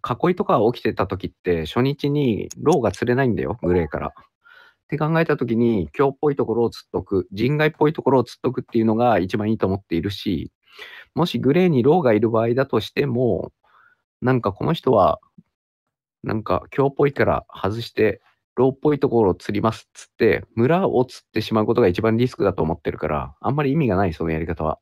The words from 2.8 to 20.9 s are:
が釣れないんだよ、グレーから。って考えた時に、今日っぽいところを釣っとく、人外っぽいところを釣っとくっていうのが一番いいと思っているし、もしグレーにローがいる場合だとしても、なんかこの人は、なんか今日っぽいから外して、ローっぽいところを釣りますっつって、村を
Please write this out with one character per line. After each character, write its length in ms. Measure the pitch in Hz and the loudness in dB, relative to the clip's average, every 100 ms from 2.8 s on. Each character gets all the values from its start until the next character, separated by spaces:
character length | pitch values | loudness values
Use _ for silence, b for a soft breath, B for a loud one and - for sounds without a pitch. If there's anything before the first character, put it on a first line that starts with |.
が 100 | 107 | 0
釣 180 | - 117 | 0 0
れ 60 | |
な 80 | 123 | 2
い 60 | 123 | 2
ん 80 | 98 | 0
だ 60 | |
よ、 140 | 65 107 | -4 -4
グ 100 | 85 | 0
レ 120 | 90 | 0
ー 40 | 80 | 0
か 120 | 76 | -6
ら。 80 | - | -8
っ 40 | B B _ b b b b _ | B B _ b b b b _
て 100 | 147 | -4
考 200 | 151 165 | 0 0
え 40 | |
た 120 | 165 143 | 2 0
時 200 | 120 113 | 0 2
に、 320 | 120 110 78 - | 2 2 -2 0
今 120 | 139 | 0
日 60 | |
っ 40 | 135 | 0
ぽ 100 | 151 | -2
い 40 | 139 | 0
と 80 | |
こ 100 | 113 | -2
ろ 100 | 113 | 0
を 60 | 117 | -2
釣 140 | - - | -4 -8
っ 40 | |
と 120 | - | -8
く、 240 | - 98 - | -2 -4 -2
人 240 | 98 123 151 | -2 -2 0
外 120 | 156 | 0
っ 20 | |
ぽ 180 | - 233 | 0 -2
い 40 | |
と 100 | - | 0
こ 80 | - | 2
ろ 80 | 131 | 2
を 40 | |
釣 140 | 117 - | 0 -6
っ 20 | |
と 100 | - | -6
く 120 | 131 | -6
っ 20 | |
て 140 | - 117 | -4 0
い 40 | |
う 20 | |
の 120 | 110 110 | 2 2
が 220 | 123 101 | 2 2
一 180 | 95 104 | 0 -2
番 140 | 107 | -2
い 40 | |
い 40 | 110 | -2
と 80 | 95 | -2
思 80 | 95 | -4
っ 40 | |
て 140 | - | -4
い 80 | 85 | -4
る 80 | 98 | -4
し、 400 | - - - - _ B B B B B | -6 -6 -6 -6 _ B B B B B
も 120 | - 175 | -4 -2
し 120 | 120 | 0
グ 140 | 123 | 2
レ 140 | 170 185 | 4 4
ー 20 | |
に 160 | 135 | 4
ロ 160 | 127 175 | 4 4
ー 20 | |
が 100 | 127 | 4
い 60 | 107 | 2
る 100 | 113 | 2
場 120 | 113 | 0
合 120 | 117 | 0
だ 120 | 120 131 | 0 0
と 140 | 113 | -2
し 100 | - | -2
て 160 | - 143 | -2 -2
も、 460 | 120 123 87 - - b b b b _ _ | 0 0 -2 -6 -14 b b b b _ _
な 120 | 123 | 0
ん 80 | 127 | 0
か 120 | 107 | 0
こ 120 | 95 | -2
の 80 | 147 | -4
人 180 | 170 131 | -2 2
は、 300 | 113 82 - _ - _ _ _ _ _ _ _ _ | 4 4 0 _ -20 _ _ _ _ _ _ _ _
な 100 | 104 | -6
ん 80 | 107 | -6
か 220 | 107 92 - - | -2 -4 -2 -2
今 120 | 135 | 0
日 40 | |
っ 20 | 135 | 2
ぽ 100 | 143 | 0
い 60 | |
か 120 | - | 2
ら 220 | 98 73 - | 0 0 -6
外 320 | - 98 110 | -8 -6 -6
し 120 | 113 | -6
て、 280 | - 107 - _ _ _ - | 0 0 0 _ _ _ 0
ロ 140 | 131 | 0
ー 20 | |
っ 60 | 127 | 2
ぽ 120 | 151 | 0
い 40 | 143 | 0
と 100 | 139 | 2
こ 160 | 117 | 2
ろ 60 | 101 | 2
を 40 | |
釣 200 | 87 - | 0 -4
り 80 | 101 | -2
ま 100 | 113 | -2
す 140 | 113 - | -4 -12
っ 20 | |
つ 120 | - - | -20 -20
っ 20 | - | 0
て、 280 | 110 85 - | 2 2 -2
村 340 | 110 127 175 | 0 2 2
を 160 | 170 | 2